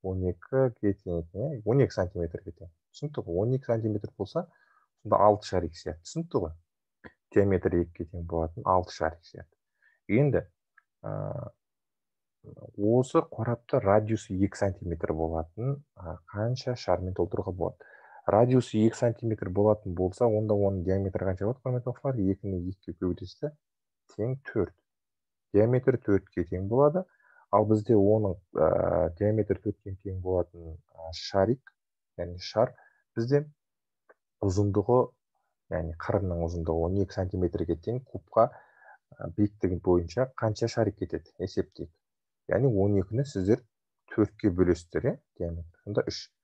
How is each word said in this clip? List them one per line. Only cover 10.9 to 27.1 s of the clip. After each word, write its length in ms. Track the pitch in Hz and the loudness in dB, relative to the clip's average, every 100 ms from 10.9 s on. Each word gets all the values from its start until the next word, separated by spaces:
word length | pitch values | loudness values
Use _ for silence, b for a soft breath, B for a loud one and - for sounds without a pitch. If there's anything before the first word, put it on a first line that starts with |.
| _ 104 | _ -10
ә, 460 | 50 50 - - _ _ _ _ _ _ _ _ _ - - - - | -6 -6 -8 -12 _ _ _ _ _ _ _ _ _ -20 -20 -16 -2
осы 460 | 104 123 127 165 - | 2 2 4 0 0
қорапты 480 | - 113 120 - 139 | -6 -4 -4 -2 0
радиусы 540 | 98 107 107 110 - | 4 4 4 -4 -4
екі 240 | 95 98 - 101 | 0 0 0 -4
сантиметр 480 | 95 92 82 - | -4 -8 -6 -4
болатын, 640 | 78 80 80 80 - 127 143 _ _ | -2 -2 -2 -6 -6 -6 -6 _ _
ә, 220 | 87 80 _ | -14 -14 _
қанша 420 | 104 113 131 - 120 | -6 -4 -4 -6 -6
шармен 380 | - 90 92 | 0 0 0
толтыруға 400 | 92 87 - - | -2 -2 -2 -6
болады? 380 | 87 82 - B B B B - | -4 -6 -6 B B B B 2
Радиусы 560 | 101 123 127 - 110 | 4 6 4 2 2
екі 160 | 110 - | 2 4
сантиметр 520 | 120 113 113 107 98 | -2 0 -4 -4 -2
болатын 440 | 95 104 107 98 | 2 4 2 -2
болса, 320 | 87 92 - 120 | -2 -2 2 2
онда 320 | 107 110 104 | 2 2 2
оның 260 | 98 98 | 2 0
диаметрі 460 | 87 95 98 - 92 | 0 0 0 -2 -4
қанша 160 | 92 101 | -2 -4
болады, 160 | 127 | -4
құрметті 320 | 131 123 120 | -4 -4 -4
оқушылар? 260 | 117 139 127 95 | -6 -4 0 0
Екіні 260 | 95 101 90 90 | -2 -4 -6 -6
екіге 240 | 92 - 85 | -10 -14 -6
көбейтесіз, 560 | 92 87 90 - 147 151 _ _ _ _ _ - | -4 -4 -8 -8 -10 _ _ _ _ _ _ -6
тең 180 | 113 135 - | -6 -6 -6
төрт. 260 | 113 90 _ _ _ _ _ _ _ _ | -4 -4 _ _ _ _ _ _ _ _
Диаметрі 440 | 101 113 127 131 120 | 2 4 4 2 0
төртке 440 | - 98 - - 85 | 2 0 0 -6 -4
тең 180 | 92 98 | -4 -2
болады. 360 | 120 147 170 190 | 4 4 2 -6